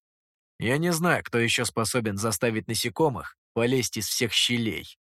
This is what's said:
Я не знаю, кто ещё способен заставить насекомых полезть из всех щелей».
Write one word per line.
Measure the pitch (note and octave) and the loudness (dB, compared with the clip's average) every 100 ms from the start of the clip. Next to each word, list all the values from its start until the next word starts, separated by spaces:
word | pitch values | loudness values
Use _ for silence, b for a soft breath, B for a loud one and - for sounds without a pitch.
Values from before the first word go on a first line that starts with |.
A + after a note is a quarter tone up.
| _ _ _ _ _ - | _ _ _ _ _ -6
Я | G#2+ C#3+ | -2 0
не | F3 | 0
знаю, | D#3+ E3+ B2 | 2 2 2
кто | - A#2+ | 0 0
ещё | A#2 - | 2 0
способен | A#2+ A#2 A2 B2+ A2 G2 | -2 -2 0 0 -2 -2
заставить | A2+ G#2+ A#2+ A2 - | -2 0 0 0 -4
насекомых | A2 A#2+ - D#3 G2+ - - _ | -4 -2 0 0 0 -10 -16 _
полезть | A#2 A#2+ C3 A#2 A2 | 0 2 2 0 -4
из | G2+ | -4
всех | - A#2+ | -2 0
щелей». | - - A#2+ A2+ E2 - - | 2 2 0 -2 -4 -10 -18